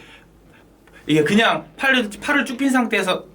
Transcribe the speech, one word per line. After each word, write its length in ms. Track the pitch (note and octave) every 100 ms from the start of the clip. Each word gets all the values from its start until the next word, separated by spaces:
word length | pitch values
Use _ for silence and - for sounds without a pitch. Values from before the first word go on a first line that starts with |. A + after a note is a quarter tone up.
| - - - _ - - - _ _ - -
이게 180 | D#3
그냥 420 | D3+ G#3+ G#3+ D#3+ - -
팔을, 340 | C4 B3 G#3+ -
팔을 240 | - C#4+
쭉 140 | - B3
핀 120 | C#4
상태에서 540 | B3+ A3 G#3 F#3 E3+ -